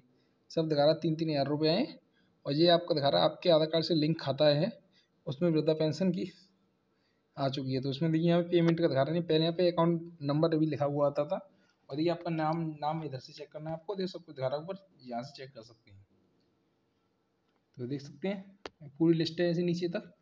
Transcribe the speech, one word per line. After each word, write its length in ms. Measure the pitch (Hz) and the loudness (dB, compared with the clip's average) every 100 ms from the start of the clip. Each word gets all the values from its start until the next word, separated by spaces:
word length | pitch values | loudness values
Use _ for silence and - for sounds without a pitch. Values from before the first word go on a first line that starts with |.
| _ _ _ _ _ | _ _ _ _ _
सब 180 | 165 160 | -4 -2
दिखा 140 | 147 | 2
रहा 100 | 147 | 2
है 60 | 156 | 2
तीन 140 | 170 160 | 0 -2
तीन 140 | 160 | -2
हज़ार 180 | 147 139 | -2 -2
रुपये 220 | 147 156 | 0 2
आए 80 | 185 | 2
हैं। 220 | 302 - _ _ _ _ - | -2 -6 _ _ _ _ -4
और 80 | |
ये 140 | 147 175 | 2 4
आपका 260 | 170 175 156 | 4 2 0
दिखा 140 | 139 | 2
रहा 140 | - | 4
है 60 | 160 | 2
आपके 200 | - 180 | 0 4
आधार 180 | 156 156 | 4 4
कार्ड 180 | 160 156 | 0 2
से 100 | 165 | 0
लिंक 240 | 151 160 | 2 -2
खाता 260 | 139 135 151 | -2 2 4
है, 220 | 143 202 - _ _ _ _ - | 4 0 -4 _ _ _ _ -10
उसमें 220 | 131 175 | -2 0
वृद्धा 240 | 156 151 156 | 2 2 2
पेंशन 360 | 156 156 190 | 0 0 0
की 200 | 180 - - _ _ _ _ _ _ _ _ _ - | 0 -6 -12 _ _ _ _ _ _ _ _ _ -4
आ 100 | 135 | -4
चुकी 240 | 139 131 | -4 -4
है। 80 | 131 | -2
तो 80 | 135 | -4
उसमें 220 | 131 165 | -2 0
देखिए 160 | 160 170 | 2 4
यहाँ 120 | 175 | 2
पे 80 | 175 | 2
पेमेंट 300 | 175 170 170 | 2 4 4
का 80 | 165 | 2
दिखा 140 | 131 | 2
रहा 100 | 143 | 0
नहीं, 120 | 170 | 0
पहले 180 | 170 156 | 0 2
यहाँ 120 | 165 | 2
पे 160 | 165 175 | 2 0
account 480 | 165 170 165 165 - | 4 2 0 -4 -8
number 340 | 143 151 165 160 | -2 2 2 2
भी 80 | 156 | 0
लिखा 200 | 139 143 | 0 -2
हुआ 200 | 143 143 | 2 0
आता 180 | 143 147 | 0 -4
था। 220 | 190 - _ _ _ _ | -6 -8 _ _ _ _
और 60 | 139 | -4
देखिए 160 | 170 | -2
आपका 180 | 170 170 | -2 -4
नाम, 280 | 160 156 165 160 147 | -2 -2 -2 -4 -4
नाम 240 | 147 160 | -4 -4
इधर 160 | 151 127 | -6 -10
से 140 | - | -14
check 180 | 151 143 | -18 -16
करना 180 | 156 156 | -12 -10
है 60 | 160 | -10
आपको, 200 | - 196 | -8 -6
देखिए 120 | 185 | -6
सब 160 | 170 165 | -8 -16
कुछ 100 | 135 | -6
दिखा 120 | 131 | -4
रहा 100 | 147 | -4
है 60 | |
ऊपर, 240 | 170 190 _ 139 | -6 -12 _ _
यहाँ 200 | 127 120 | -10 -10
से 100 | 127 - | -10 -14
check 180 | 135 | -18
कर 100 | 117 | -18
सकते 280 | 110 113 107 | -20 -20 _
हैं। 140 | 101 98 _ _ _ _ _ _ _ _ _ _ _ _ _ _ _ _ - | -20 _ _ _ _ _ _ _ _ _ _ _ _ _ _ _ _ _ -12
तो 100 | 123 | -8
देख 140 | 139 | -8
सकते 260 | - - 190 | -10 -8 -6
हैं 640 | 196 - - - _ 143 | -6 -10 -20 -20 _ -20
पूरी 280 | - 165 165 | 2 4 4
list 220 | 156 165 | 0 0
है 80 | 175 | 0
ऐसे 140 | 170 | 0
नीचे 240 | 175 175 180 | 0 0 -2
तक। 220 | - - _ | -6 -10 _